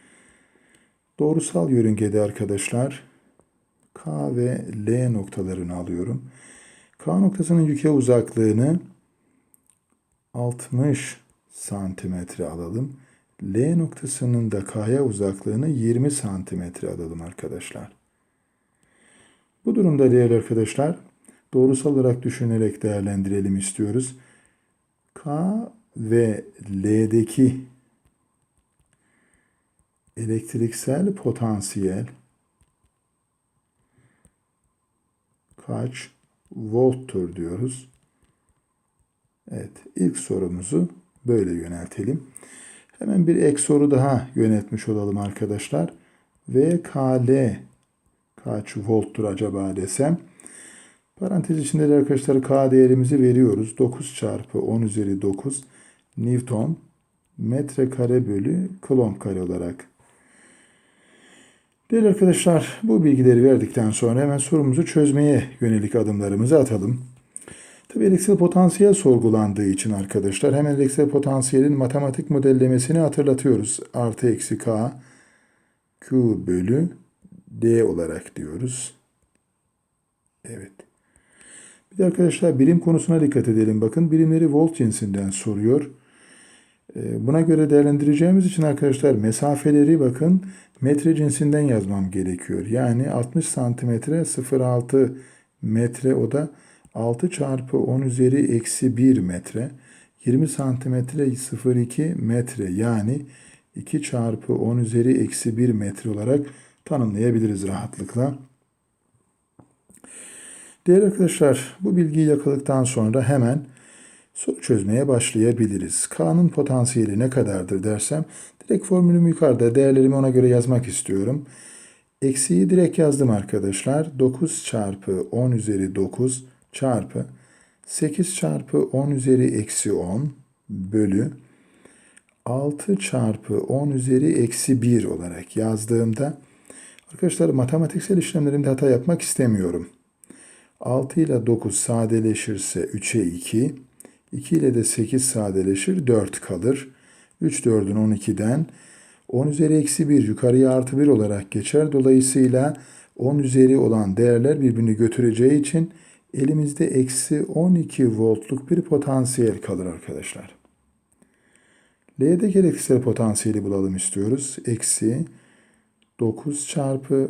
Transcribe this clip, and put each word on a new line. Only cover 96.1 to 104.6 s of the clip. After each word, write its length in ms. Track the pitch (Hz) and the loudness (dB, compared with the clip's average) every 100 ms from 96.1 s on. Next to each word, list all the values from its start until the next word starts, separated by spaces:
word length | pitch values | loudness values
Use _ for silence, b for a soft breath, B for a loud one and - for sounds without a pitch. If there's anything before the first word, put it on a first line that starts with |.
| 131 | 0
o 160 | 113 | 0
da 180 | 139 151 b b b b | -2 -4 b b b b
altı 360 | - 117 120 180 | -6 -4 -2 -4
çarpı 480 | 160 139 131 127 135 | -4 -4 -4 -4 -2
on 240 | - 127 | 0 -2
üzeri 540 | 135 123 127 135 - 117 | -2 2 2 4 2 0
eksi 420 | - - 127 113 | -2 -2 -2 2
bir 200 | 131 127 | 4 4
metre. 540 | 90 87 - 110 127 - b b b _ - | 0 -6 -8 -8 -8 -10 b b b _ -2
Yirmi 220 | 127 156 | 0 0
santimetre 880 | - 135 123 131 127 123 151 135 123 | -2 -4 -4 -4 -4 -4 -2 -2 -4
sıfır 400 | - 117 127 120 | -8 -4 0 0
iki 400 | 120 - 156 - | 0 -2 -4 -4
metre, 520 | 110 120 120 110 98 | -2 -2 -2 -6 -6
yani 500 | 92 117 113 104 143 135 B B B B - | -2 0 0 -2 -4 -8 B B B B -18
iki 260 | - 151 | -8 -6
çarpı 520 | - 123 117 110 - | -4 -4 -4 -4 -4
on 240 | - | -2